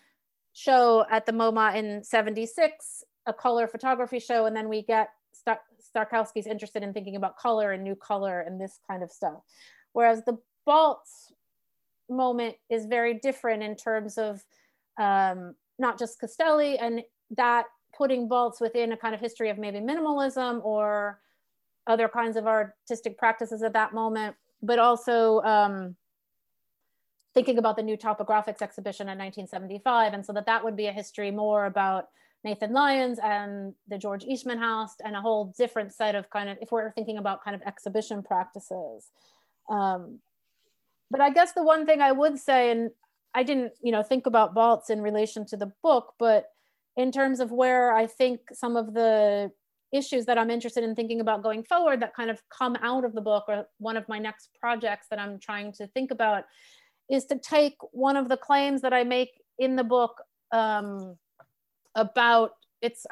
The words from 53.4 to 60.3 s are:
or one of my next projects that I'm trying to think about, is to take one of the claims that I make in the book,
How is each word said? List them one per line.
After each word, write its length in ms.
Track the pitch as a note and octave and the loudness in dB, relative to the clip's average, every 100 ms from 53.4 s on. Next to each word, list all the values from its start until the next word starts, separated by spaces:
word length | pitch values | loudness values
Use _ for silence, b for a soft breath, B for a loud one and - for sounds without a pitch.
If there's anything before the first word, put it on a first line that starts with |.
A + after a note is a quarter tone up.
| G#3 | 0
or 180 | G#3 - - | -6 -6 -10
one 180 | G#3+ A3+ | -6 -6
of 100 | G#3+ | -6
my 120 | G#3+ | -8
next 300 | G#3+ - _ _ | -8 -10 _ _
projects 480 | A#3+ A#3 A3+ G3+ - | -4 -2 -2 -4 -8
that 100 | G#3 | -8
I'm 200 | G#3 G3 | -8 -10
trying 320 | - G#3 G#3 | -10 -8 -10
to 140 | G3 G3+ | -12 -10
think 240 | C4 C4 | -6 -4
about, 340 | A#3 A3 G3+ - b b b b b - | 0 0 0 -4 b b b b b -2
is 160 | C4+ B3+ | -2 -2
to 120 | C4 | -6
take 360 | - D4+ D4 - - | 0 2 2 0 -12
one 240 | A#3+ C4+ C#4 | -2 2 2
of 140 | B3 | 0
the 80 | C4 | -2
claims 440 | - C#4 C#4 C4+ | 2 2 2 0
that 120 | C4 | 2
I 100 | B3+ | 2
make 380 | A#3+ B3 B3+ _ _ - | 2 0 -2 _ _ -2
in 180 | C4 C4 | 0 0
the 80 | |
book, 380 | A#3 B3 A#3 - - | 2 2 2 -2 -20